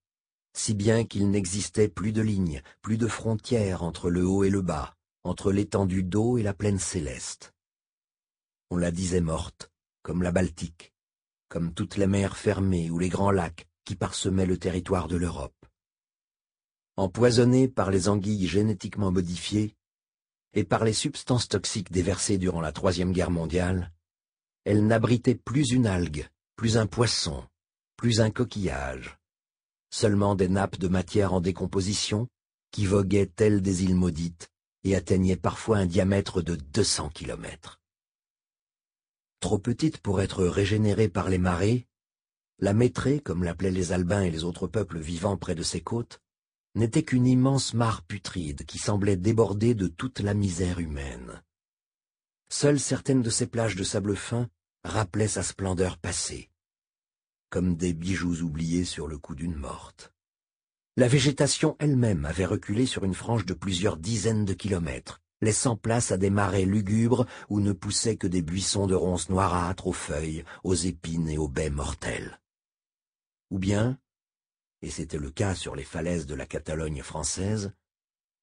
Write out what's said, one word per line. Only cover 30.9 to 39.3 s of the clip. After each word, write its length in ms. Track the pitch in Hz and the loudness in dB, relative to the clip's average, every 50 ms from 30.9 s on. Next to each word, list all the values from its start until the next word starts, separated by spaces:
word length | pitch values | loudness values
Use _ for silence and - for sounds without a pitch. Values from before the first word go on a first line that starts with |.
| 90 92 90 - - 107 98 92 92 | 2 0 0 0 2 2 2 4 2
en 60 | 92 | 2
décomposition 880 | 82 92 90 - 95 90 - 98 90 95 104 - - - 107 104 120 123 _ _ _ _ _ _ _ _ | 2 0 -2 -2 -4 -2 -2 0 0 0 0 -2 -2 -2 -2 -2 -2 -4 _ _ _ _ _ _ _ _
qui 160 | - - 104 | -4 -2 0
voguaient 400 | 92 98 101 98 92 98 101 98 | 2 4 4 4 4 4 2 2
telles 340 | 90 - - 110 107 104 101 | 2 2 2 4 4 4 4
des 220 | 92 98 95 87 95 | 2 2 0 2 2
îles 140 | 92 92 | 4 4
maudites 520 | 90 90 90 80 76 85 85 - - - - _ _ _ _ _ _ - | 4 4 2 0 0 -4 -6 -6 -10 -18 -20 _ _ _ _ _ _ -2
et 100 | 95 98 | 0 0
atteignaient 420 | 92 87 - 101 92 95 92 92 | 0 2 2 2 4 4 2 2
parfois 420 | 87 - 104 - - - - 110 104 | 0 0 -2 -4 -2 0 0 2 2
un 80 | 95 | 2
diamètre 560 | 90 85 98 92 95 98 98 98 - - 95 82 | 2 2 2 2 4 2 2 0 0 -2 -4 -2
de 120 | 80 85 | -2 -4
deux 300 | 78 69 67 - 113 98 | -6 -6 -4 0 0 2
cents 260 | - - - 80 73 | 2 0 -2 -4 -6
kilomètres. 680 | - - - 65 60 - - - - - - - - - _ _ _ _ _ _ _ _ _ _ _ _ _ _ _ _ _ _ _ _ _ _ _ _ _ _ _ _ _ _ | -10 -10 -10 -10 -10 -10 -10 -12 -14 -16 -18 -20 -20 -20 _ _ _ _ _ _ _ _ _ _ _ _ _ _ _ _ _ _ _ _ _ _ _ _ _ _ _ _ _ _